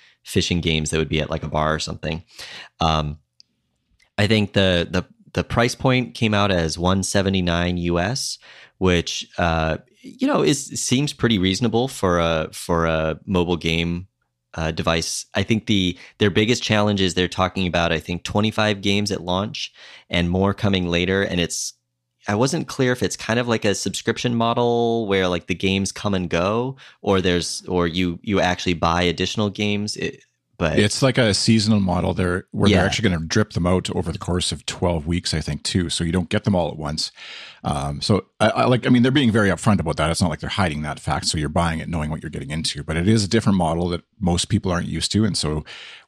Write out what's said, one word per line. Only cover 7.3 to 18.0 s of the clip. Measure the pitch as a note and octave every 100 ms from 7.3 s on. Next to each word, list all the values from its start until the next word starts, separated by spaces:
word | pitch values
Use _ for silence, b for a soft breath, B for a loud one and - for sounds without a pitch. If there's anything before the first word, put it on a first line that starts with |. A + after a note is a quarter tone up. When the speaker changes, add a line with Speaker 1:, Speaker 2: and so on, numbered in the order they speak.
| F#2+ F2 E2+ F2 F2
Speaker 1:
U | F2 F2
S, | F#2+ C3 - - B B B _
which, | F#2 F2 - - - -
uh, | F2 D#2+ D#2+ D#2 - _
you | - - C4+
know, | F3
is, | D#3 C#3 - -
seems | - B2 D3
pretty | - A#2+ G#2
reasonable | F#2 F#2+ A#2 A2+ C3
for | - F#2 F2
a, | E2 D#2+ D#2+
for | - - E2+ E2
a | D#2+ D#2+ D#2
mobile | - F#2 E2+ F2
game, | E2 E2 E2+ F2 F#2+ _ _ _ _
uh, | - D#2+
device. | D#2+ E2 E2 - - -
I | G2
think | G2+ A2 -
the, | G2+ F2+ - B -
their | G#2
biggest | F#2+ A2 A#2+
challenge | - G#2+ G#2 G2
is | F#2+
they're | E2+ F2+
talking | - F#2 G2 F2+
about, | F2 E2
I |
think, | E2